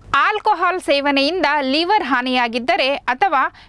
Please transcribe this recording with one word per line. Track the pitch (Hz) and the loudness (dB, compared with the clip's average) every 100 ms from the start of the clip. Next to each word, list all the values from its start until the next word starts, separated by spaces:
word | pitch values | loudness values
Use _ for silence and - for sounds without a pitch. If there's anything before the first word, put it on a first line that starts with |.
| - 277 | -2 0
ಆಲ್ಕೋಹಾಲ್ | 330 427 440 349 359 359 | 2 0 0 0 0 0
ಸೇವನೆಯಿಂದ | - 285 285 277 277 370 285 294 | 0 0 2 0 0 0 0 0
ಲಿವರ್ | 262 285 349 427 | 0 0 2 0
ಹಾನಿಯಾಗಿದ್ದರೆ | 302 254 254 254 240 240 247 370 262 | 0 -2 0 0 0 -2 -2 0 0
ಅಥವಾ | 277 - 254 392 285 302 - | -2 -4 0 2 2 -2 -4